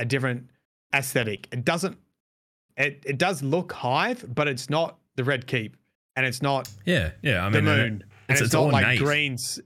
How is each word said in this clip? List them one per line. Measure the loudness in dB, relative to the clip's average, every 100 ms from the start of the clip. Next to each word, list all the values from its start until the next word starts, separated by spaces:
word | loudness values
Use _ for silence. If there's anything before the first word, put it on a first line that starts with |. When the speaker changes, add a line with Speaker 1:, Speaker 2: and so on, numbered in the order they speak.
Speaker 1:
a |
different | -2 0 0 -2 -8 _ _ _ -2
aesthetic. | -2 0 0 0 -4 -8
It | -2
doesn't, | 0 0 -2 -6 _ _ _ _ _ _ _ -2
it, | -2 -2 -6
it | 0
does | 0 0
look | -2 -2 -2
Hive, | -6 0 0 0 -4 -6
but | -2 -2
it's | -2 -2
not | -2 -2 -6 _
the | -4
Red | -2 -2 0
Keep, | -4 -4 -12 _ _ _ -2
and | -2
it's | 0
not | 0 0 -2 -8 -2
Speaker 2:
Yeah, | 0 0 -2
yeah. | 0 0 2
I |
Speaker 1:
the | 2
Speaker 2:
mean, | 4
and | 4 2 -4
Speaker 1:
moon. | -10 -14 0
And | 2
Speaker 2:
It's, |
Speaker 1:
it's | 4
Speaker 2:
it's |
Speaker 1:
not | 4 4
like | 4
Speaker 2:
ornate. | 4 4
Speaker 1:
greens. | 2 2 0 -4 -6 -10